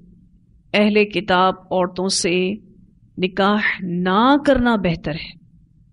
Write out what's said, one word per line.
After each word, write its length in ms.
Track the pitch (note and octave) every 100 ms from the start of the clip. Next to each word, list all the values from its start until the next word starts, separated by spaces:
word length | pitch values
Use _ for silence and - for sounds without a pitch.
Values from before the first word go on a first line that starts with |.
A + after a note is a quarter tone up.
| - - _ _ _ _ _
अहले 300 | G3+ G#3 G#3 G#3
किताब 600 | F3 - F3+ F#3 F#3 -
औरतों 360 | F#3 - F3+ F#3+
से 260 | F#3+ F#3 F3+ F#3 G#3+ - - - _ _ -
निकाह 440 | F#3 F#3 G3 G#3 G#3+ -
ना 540 | F#3+ F3 F3+ F#3+ B3 C#4+ C#4+
करना 300 | C4 A#3+ A3+
बेहतर 380 | F3+ D#3+ - D3
है, 160 | - - - _ _ _ _